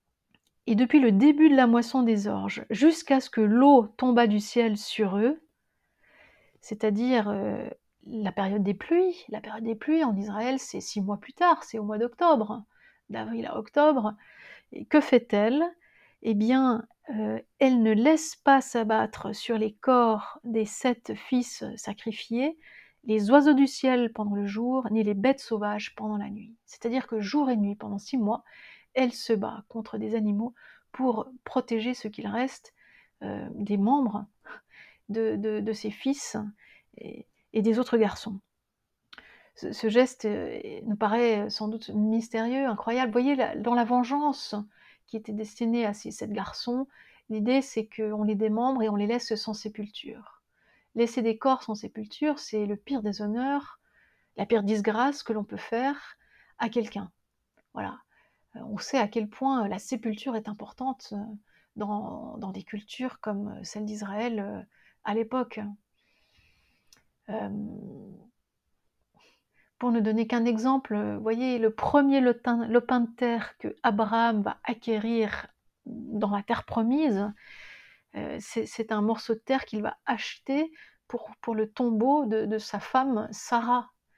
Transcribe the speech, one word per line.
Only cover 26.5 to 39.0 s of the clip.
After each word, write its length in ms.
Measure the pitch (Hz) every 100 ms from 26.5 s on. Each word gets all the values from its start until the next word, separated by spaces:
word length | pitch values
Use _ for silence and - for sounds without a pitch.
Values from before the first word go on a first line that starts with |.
| 233 _
C'est-à-dire 420 | - 233 254 -
que 120 | 220
jour 300 | 202 294 269
et 60 | 226
nuit, 180 | 202
pendant 240 | 202 214 202
six 180 | - 262
mois, 280 | 208 220 - - - - _
elle 180 | - 247
se 200 | - -
bat 320 | 220 208 208 -
contre 300 | 226 214 220
des 160 | 220
animaux 400 | 226 208 202 240 240 - - _
pour 360 | - 262 214 262 254
protéger 500 | - 254 247 226 226
ce 120 | 247 220
qu'il 220 | 214 214
reste, 460 | 220 262 - - _ _ _ _ -
euh, 260 | - 208 -
des 220 | 226 202 202
membres 500 | 202 285 247 208 208 _ - - _ - - _ -
de, 280 | 214 220 214
de, 240 | 214 214
de 120 | 208
ses 180 | 214 214
fils 460 | 208 262 277 - 220 208 - _ _ _ -
et, 300 | - - - _ _
et 100 | 220
des 180 | 214 220
autres 160 | - 233
garçons. 420 | 208 - - 196 _ _ _ _ _ _